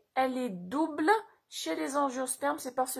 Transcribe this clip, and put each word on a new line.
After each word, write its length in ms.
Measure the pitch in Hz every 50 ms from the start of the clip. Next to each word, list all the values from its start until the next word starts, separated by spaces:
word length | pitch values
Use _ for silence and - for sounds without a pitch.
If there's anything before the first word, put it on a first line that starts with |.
| _ _ -
elle 220 | 269 262 262 247 254
est 100 | 254 240
double 640 | 185 175 175 180 247 294 330 320 294 320 311 339 427 440 427 - - _ _ -
chez 280 | - - - 330 320
les 200 | 320 311 294 262
angiospermes. 640 | 285 285 269 247 262 262 254 - - 285 277 302 302
C'est 160 | - 262 247
parce 240 | 262 254 262 -